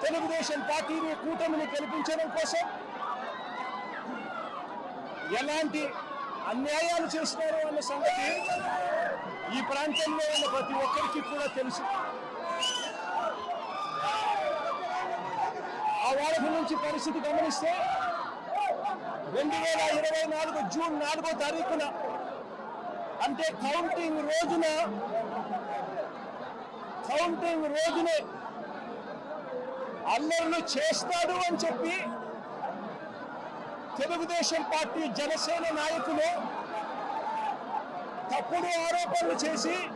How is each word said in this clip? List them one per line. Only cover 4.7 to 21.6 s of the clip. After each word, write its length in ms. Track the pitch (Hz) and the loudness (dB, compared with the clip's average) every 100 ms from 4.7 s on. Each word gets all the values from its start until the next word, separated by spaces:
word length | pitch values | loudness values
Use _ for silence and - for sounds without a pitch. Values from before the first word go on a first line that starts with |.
| - - - - - - 214 | -6 -6 -8 -8 -6 -2 -2
ఎలాంటి 420 | 277 302 311 302 294 - - - - - - | 0 2 2 0 -2 -4 -6 -6 -4 -4 -2
అన్యాయాలు 580 | 233 277 302 339 339 320 | 0 2 2 4 4 2
చేస్తున్నారు 440 | 320 320 - 320 311 311 | 0 0 0 2 2 2
అన్న 140 | 294 - | 0 0
సంగతి 400 | 554 679 740 762 - 855 719 719 740 719 622 698 - - - - 240 | 2 4 4 2 0 0 0 0 0 2 2 0 -2 -4 -6 -2 -2
ఈ 40 | 262 | 0
ప్రాంతంలో 560 | 277 302 - 311 311 302 | 0 2 2 2 2 2
ఉన్న 120 | 302 285 | 4 4
ప్రతి 200 | 254 262 269 | 2 2 2
ఒక్కరికి 360 | 269 302 302 311 - | 2 4 2 0 -2
కూడా 180 | 285 285 269 | -2 0 0
తెలుసు. 240 | 254 - 392 392 247 247 - - 1047 1047 - 1077 - - - - 659 - 1017 698 - 1077 1077 1077 831 855 855 831 605 605 659 679 719 740 740 679 932 906 - 359 - - - - 226 | -2 0 0 0 0 -4 -6 -6 -2 0 0 0 -2 -4 -2 0 0 0 -2 -4 -2 -2 -2 0 0 2 2 2 2 0 0 -2 -2 -2 0 -2 -2 0 0 -2 -6 -2 0 2 2
ఆ 40 | 269 | 2
వారం 280 | 302 320 294 320 | 4 4 4 2
నుంచి 180 | 320 311 302 | 2 2 2
పరిస్థితి 320 | - 320 302 285 | 0 0 0 2
గమనిస్తే 460 | 320 320 - 311 349 740 - 719 659 - - - 784 807 - - 381 349 - - 220 | 4 2 2 2 2 2 2 2 0 -4 -6 -4 0 0 0 0 -2 -4 -4 -2 0
రెండు 200 | 302 311 | 2 2
వేల 160 | 320 320 311 302 | 2 4 4 4
ఇరవై 240 | 311 320 320 | 4 2 2
నాలుగు 260 | 311 320 311 294 | 2 0 0 0
జూన్ 220 | 302 330 302 | 0 0 2
నాలుగో 280 | 294 320 320 320 | 0 0 0 0
తారీఖున 400 | 294 320 | 0 2